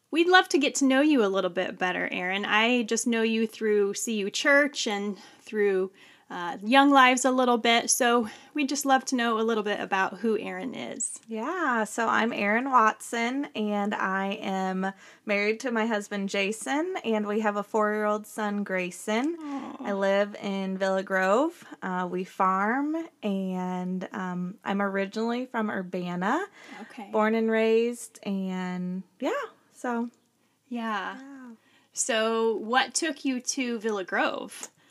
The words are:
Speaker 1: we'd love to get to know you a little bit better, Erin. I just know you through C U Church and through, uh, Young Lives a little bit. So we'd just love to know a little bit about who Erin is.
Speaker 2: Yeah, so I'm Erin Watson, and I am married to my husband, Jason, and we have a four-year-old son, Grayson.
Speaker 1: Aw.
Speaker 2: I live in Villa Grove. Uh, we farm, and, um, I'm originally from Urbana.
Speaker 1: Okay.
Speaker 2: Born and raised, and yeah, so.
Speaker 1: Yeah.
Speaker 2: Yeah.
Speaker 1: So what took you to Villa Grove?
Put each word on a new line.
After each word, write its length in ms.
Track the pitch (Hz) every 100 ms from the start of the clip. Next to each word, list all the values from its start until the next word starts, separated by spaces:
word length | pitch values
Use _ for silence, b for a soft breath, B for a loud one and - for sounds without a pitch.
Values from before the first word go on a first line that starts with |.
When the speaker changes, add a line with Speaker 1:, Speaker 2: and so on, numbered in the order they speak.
| -
Speaker 1:
we'd 160 | 302 339
love 220 | 370 370
to 80 | 311
get 180 | 277 -
to 100 | 269
know 160 | 262
you 220 | 302 285
a 40 | 202
little 220 | 196 185
bit 260 | 180 180 180
better, 320 | 185 180 180
Erin. 320 | - 180 190 202
I 380 | 208 226 247
just 240 | 220 226 247
know 140 | 226
you 260 | 226 226 220
through 460 | - 220 208 196
C 220 | 196 - 220
U 140 | 196
Church 580 | - 302 285 285 - 233
and 300 | 202 208 185 B B
through, 500 | - 214 202 190 190 - b b b
uh, 260 | 180 175 180
Young 280 | 208 269 285
Lives 340 | 277 254 254 262
a 60 |
little 260 | 254 247 240
bit. 320 | 233 233 240
So 400 | - 240 240 214 B B
we'd 160 | 302 277
just 160 | 285 277
love 180 | 262 262
to 100 | 247
know 240 | 233 220
a 20 |
little 220 | 226 220
bit 160 | 208 202
about 400 | 185 196 190 185
who 180 | 226 214
Erin 380 | 190 185 185 -
is. 440 | - - - - 226
Speaker 2:
Yeah, 580 | 220 254 370 302 233 208
so 220 | - 226
I'm 240 | - 226
Erin 380 | - 202 220 269
Watson, 800 | 254 220 - - 233 233 269 285 -
and 400 | 214 202 202 -
I 380 | 190 190 196
am 600 | 196 202 190 190 185 190 190 B B -
married 340 | 202 208 220
to 100 | 262
my 160 | 233 226
husband, 420 | 208 208 202 196
Jason, 640 | 202 196 220 262 277 359 381
and 220 | 226 214 208
we 140 | 208
have 160 | 214 202
a 80 |
four-year-old 640 | 202 220 208 214 208 214 208
son, 360 | - 208 202
Grayson. 720 | 196 185 180 - - 214 285 339
Speaker 1:
Aw. 340 | 294 277 - - 262
Speaker 2:
I 80 |
live 420 | 196 196 196 202 208
in 380 | 202 196 190 190
Villa 240 | 190 190
Grove. 640 | 196 190 185 214 320 - - -
Uh, 260 | 185 180 180
we 120 | 180 185
farm, 680 | - 190 190 202 254 294 320 330 _
and, 840 | 214 196 190 185 185 180 180 185 -
um, 420 | - 185 180 180 202
I'm 200 | - 196
originally 640 | 202 196 196 220 226 240 254
from 240 | 233 214
Urbana. 760 | - 180 185 180 180 190 294 392 B B B 220
Speaker 1:
Okay. 180 | - 202
Speaker 2:
Born 220 | 214 214
and 160 | 226 226
raised, 720 | 220 226 226 233 240 - -
and 800 | - 196 190 185 180 180 180 185 - -
yeah, 120 | 277 554 480 - _ -
so. 360 | 247 233 233 _ _ _ _ _ -
Speaker 1:
Yeah. 480 | 240 226 208 185 226
Speaker 2:
Yeah. 340 | 269 269 247 226 b b b
Speaker 1:
So 640 | - - 220 220 226 226 214
what 360 | 214 254 247
took 320 | - 320 302 277
you 140 | 247
to 400 | - - 247 233
Villa 240 | 220 208
Grove? 680 | 180 208 294 - - - - b b